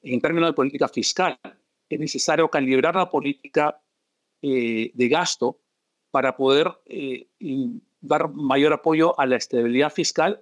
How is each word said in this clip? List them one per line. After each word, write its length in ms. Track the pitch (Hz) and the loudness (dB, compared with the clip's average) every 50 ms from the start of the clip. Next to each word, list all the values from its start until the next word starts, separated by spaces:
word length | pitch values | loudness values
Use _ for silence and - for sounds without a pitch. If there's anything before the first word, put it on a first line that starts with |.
En 180 | _ - 123 123 | _ -2 -2 0
términos 300 | 147 151 165 170 165 165 | 0 0 2 2 2 2
de 40 | 151 | 2
política 320 | - 131 139 139 135 147 | 0 0 0 0 -2 -2
fiscal, 520 | 120 - 117 104 - - - 185 170 - _ _ - - _ _ _ _ _ _ _ | -2 0 -4 -4 -2 0 0 0 -2 -2 _ _ -20 -20 _ _ _ _ _ _ _
es 100 | 156 147 | -6 -6
necesario 520 | 156 156 - 127 - - 156 156 165 156 | -6 -6 -6 -4 -2 0 2 2 2 2
calibrar 440 | - 151 135 131 131 131 131 165 165 | 2 0 0 2 2 2 2 2 2
la 140 | 185 185 180 | 0 -2 0
política, 720 | - 147 147 143 139 _ - 143 - 151 147 151 - _ _ _ _ _ _ _ _ _ _ _ _ _ | -2 -2 -2 -2 -6 _ -12 -4 -2 0 0 0 -2 _ _ _ _ _ _ _ _ _ _ _ _ _
eh, 480 | - 143 131 127 120 113 113 110 113 113 | -4 -2 -2 0 0 0 -2 -2 -4 -6
de 160 | _ 120 123 120 | _ 0 2 2
gasto 520 | 139 - 120 117 - _ 123 123 127 _ _ _ _ _ _ _ _ _ _ _ | 2 2 0 -2 -4 _ -4 -4 -4 _ _ _ _ _ _ _ _ _ _ _
para 260 | - 139 131 135 127 | -2 0 0 0 -2
poder, 340 | - 135 131 135 143 165 185 - _ _ | 0 2 2 4 4 2 0 -4 _ _
eh, 420 | - 254 196 143 135 127 - - _ _ _ | -14 -12 -10 -8 -8 -8 -10 -12 _ _ _
y 420 | 214 151 135 135 131 120 117 - _ _ _ _ | -8 -6 -4 -4 -4 -6 -6 -10 _ _ _ _
dar 300 | - 139 156 151 147 - | -4 -2 0 0 0 -4
mayor 400 | - 151 147 135 131 139 143 156 | -6 -6 -2 0 2 4 4 4
apoyo 460 | 156 - - 165 160 156 160 165 - - | 2 2 0 0 2 4 2 2 2 2
a 60 | 139 | 2
la 100 | 131 127 | 2 0
estabilidad 560 | 120 - - - 123 117 120 120 127 143 151 | -2 -2 -2 -2 0 0 2 2 2 0 0
fiscal 480 | - - 160 - - - 156 185 208 - | 0 -4 -4 -2 0 0 0 0 -2 -4